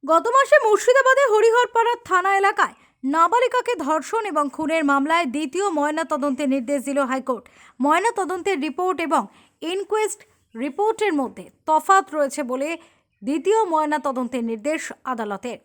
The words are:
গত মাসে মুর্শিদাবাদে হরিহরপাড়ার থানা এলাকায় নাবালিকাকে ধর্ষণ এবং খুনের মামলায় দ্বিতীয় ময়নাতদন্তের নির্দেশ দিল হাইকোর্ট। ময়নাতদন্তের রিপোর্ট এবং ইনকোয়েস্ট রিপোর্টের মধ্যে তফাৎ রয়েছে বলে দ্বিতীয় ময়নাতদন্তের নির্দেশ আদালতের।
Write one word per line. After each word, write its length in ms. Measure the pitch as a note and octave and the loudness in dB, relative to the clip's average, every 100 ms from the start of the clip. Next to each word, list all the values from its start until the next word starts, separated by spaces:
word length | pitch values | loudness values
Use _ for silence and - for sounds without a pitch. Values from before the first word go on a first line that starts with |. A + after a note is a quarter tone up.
গত 220 | C#4 D#4+ A4+ | 4 2 4
মাসে 220 | B4+ C#5 D5 | 2 6 6
মুর্শিদাবাদে 600 | A#4 G4+ - B4+ B4+ C5 C#5 | 6 2 4 4 6 4 4
হরিহরপাড়ার 640 | G#4+ A#4 A4+ B4 A#4 A4+ A#4+ | 4 4 4 2 2 0 0
থানা 260 | - F4+ F#4 G4 | 0 0 2 2
এলাকায় 340 | G4 G4+ F#4 - _ _ | 0 0 -2 -4 _ _
নাবালিকাকে 720 | C4 D#4 E4+ A#4 B4 B4 A#4 A#4+ C#4 | -4 2 4 4 2 0 -2 -4 0
ধর্ষণ 360 | D#4 C#4 A4+ G#4+ | -2 -2 -4 -2
এবং 120 | D4+ D4 | -2 -2
খুনের 280 | - D#4 D#4+ | -2 -2 0
মামলায় 420 | D4 C#4 C#4 E4 E4+ | 2 2 2 0 0
দ্বিতীয় 320 | B3+ D#4 E4+ G4+ D#4+ | -4 -6 -2 -2 0
ময়নাতদন্তের 720 | D4 D#4 D#4+ D4+ C#4+ C4+ D4 | -2 -2 -4 -4 -2 -2 -2
নির্দেশ 260 | C4+ A#3 C#4+ | -2 -2 -4
দিল 140 | A#3 C#4 C4+ | -2 -2 -2
হাইকোর্ট। 340 | C4 C4 A#3+ - _ - _ | -4 -4 -8 -8 _ -20 _
ময়নাতদন্তের 800 | C4+ D#4+ G#4 A4 F4+ F#4 F#4 F#4 D4+ | 0 2 0 -2 -4 -4 -2 -2 -4
রিপোর্ট 300 | C#4+ F#4 F4 | -4 -2 -2
এবং 220 | E4 D4 G3+ _ _ _ | 0 -2 -2 _ _ _
ইনকোয়েস্ট 580 | D#4 F#4 G4 G#4+ G#4+ - _ _ _ | -8 -6 -4 -2 -2 -6 _ _ _
রিপোর্টের 580 | A3+ C#4 C4+ G#4 A4 G#4+ D4+ | -8 -8 -2 -2 0 -2 -2
মধ্যে 240 | B3+ - F#3 _ - | -4 -8 -20 _ 0
তফাৎ 380 | D#4 D4+ F#4+ - D#4 | 0 4 2 2 -2
রয়েছে 240 | C#4 C#4 | -4 -4
বলে 260 | C4+ B3+ C#4+ E4 - _ _ _ | -6 -4 -4 -6 -12 _ _ _
দ্বিতীয় 360 | G3+ D4+ F4 A4 G#4+ | -6 -4 0 0 2
ময়নাতদন্তের 720 | D#4 D4+ D4+ C#4 B3+ B3 C4 | 0 0 -2 -4 -4 -6 -6
নির্দেশ 380 | A#3 A3+ A3+ D#4 - D#4+ | -6 -4 -4 -4 -6 -12
আদালতের। 540 | - B3 G#3+ G3 B3 A3 | -8 -6 -6 -8 -10 -12